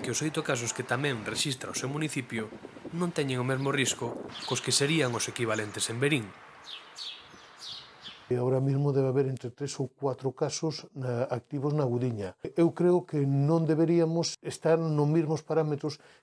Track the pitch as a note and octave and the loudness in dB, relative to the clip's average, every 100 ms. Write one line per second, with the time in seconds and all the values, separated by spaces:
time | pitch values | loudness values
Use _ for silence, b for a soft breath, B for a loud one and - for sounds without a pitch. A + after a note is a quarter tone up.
0 | B2+ A2+ D#3 D#3 D3+ B2+ A#2 - - B2 | -2 -2 -2 -2 -2 -2 -2 -4 -2 0
1 | C#3+ A#2 G#2 A2+ D3 B2+ F#2+ - C3 D3 | 0 -2 -4 -2 -2 -2 -6 -6 -4 -2
2 | D#3 C#3 A#2+ A2+ G#2+ A2 - - - E3 | -2 -4 -6 -6 -6 -10 -16 -16 -8 -4
3 | F3 D#3+ C#3 B2+ B2+ C3 C#3 C#3 A#2+ - | -2 0 0 0 0 0 0 2 0 0
4 | A#2+ - - - - B2 - - C#3+ D#3+ | -6 -8 -10 -10 -4 -2 2 2 4 2
5 | B2+ A2+ - - A2+ G#2+ G#2+ G#2+ - A#2 | 2 0 -4 -2 -2 -2 -4 -4 -4 0
6 | C#3+ C#3+ G2 - - - - - - - | 2 0 -2 -12 -20 -20 -16 -16 -16 -14
7 | - - - - - - - - - - | -14 -14 -18 -20 -20 -16 -14 -14 -16 -18
8 | - - - B2 B2+ C3 C3+ C#3 C#3+ C3+ | -18 -12 -4 0 2 2 2 2 2 2
9 | C3+ C3 C3 B2+ A#2+ - C#3 - B2+ - | 2 2 2 -2 -8 -8 -8 -4 -6 -4
10 | C3+ B2+ C3+ - D3+ - D#3+ - - C#3+ | -4 -2 -4 -2 -2 -2 -4 -4 -10 -8
11 | B2+ A#2+ C3 A#2+ - C#3+ D3 D3+ B2+ A#2+ | -2 0 0 -2 -4 -2 0 2 2 2
12 | B2+ G#2+ F#2+ - - - E3+ - F3 F3 | 0 -2 -6 -8 -4 4 4 6 4 4
13 | F3+ D3+ C#3 C#3 C#3+ E3 D#3+ D#3 E3 E3+ | 2 0 2 4 4 4 4 4 6 6
14 | D#3+ E3 D#3+ - D#3 - D#3+ E3 E3 D3 | 4 2 -2 -4 -10 -2 2 4 4 4
15 | D3 E3 D3+ D#3 - D#3 D3+ C#3+ D3+ - | 4 4 2 0 0 0 2 0 -4 -6
16 | B B | B B